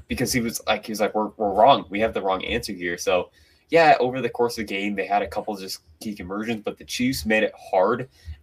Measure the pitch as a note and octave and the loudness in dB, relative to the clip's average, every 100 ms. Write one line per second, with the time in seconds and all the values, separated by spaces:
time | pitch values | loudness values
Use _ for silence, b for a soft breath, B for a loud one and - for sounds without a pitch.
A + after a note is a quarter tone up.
0 | - A#2+ B2 B2+ A#2 - - G#2+ - G#2+ | -10 -4 -2 -2 -2 -4 -2 -4 -2 -2
1 | G#2+ G#2+ G#2 - G#2 F#2+ A#2+ A#2 - G2 | -2 0 -2 -2 -2 6 6 6 2 -2
2 | A2 A2 F#2+ F#2 - A#2 A#2 F#2 F2 F2 | -2 -2 -2 -2 -2 -4 -6 -8 -6 -4
3 | - F#2 - b b b b E3 D#3 - | 0 0 0 b b b b 6 6 6
4 | B2 C3 A#2+ - A#2+ A#2 G#2 G2 G2+ G2 | 4 -2 -4 0 -2 0 -6 -4 -4 -4
5 | F#2+ G2+ F#2+ G#2+ G2 G2 F#2+ - _ - | 0 0 0 -6 -6 -8 -10 -14 _ -14
6 | A2+ G2+ F2+ G2+ A2 A2 G2+ - - - | -12 -10 -8 -8 -6 -6 -8 -12 -10 -2
7 | B2+ C3+ A2 A2 - - - F#2+ G2 A#2 | -2 -2 0 2 2 -4 -2 2 2 0
8 | B2+ b b b | -6 b b b